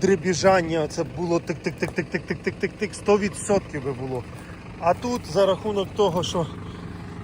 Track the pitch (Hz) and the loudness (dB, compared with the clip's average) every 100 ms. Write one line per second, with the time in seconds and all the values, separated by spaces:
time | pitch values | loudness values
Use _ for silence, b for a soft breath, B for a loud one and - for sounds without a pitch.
0 | 190 196 175 156 190 190 165 165 151 - | 4 4 2 4 6 6 4 0 0 -2
1 | 151 131 175 170 170 147 185 - 170 - | -4 -2 0 0 0 -4 -4 -4 -4 -2
2 | 151 175 - 151 190 - 196 - 202 - | -4 -4 -4 -4 -4 -2 -4 -2 -6 -2
3 | 202 208 202 - - 196 - 147 131 123 | 4 4 4 -2 0 0 0 -4 -4 -4
4 | 131 127 - B B B - - 165 180 | -4 -6 -6 B B B -14 0 2 2
5 | 247 240 - 185 190 185 214 202 185 - | 0 -2 0 4 4 4 0 -2 0 2
6 | 202 175 160 180 151 - B B B B | 4 4 0 -2 -2 -6 B B B B
7 | B B | B B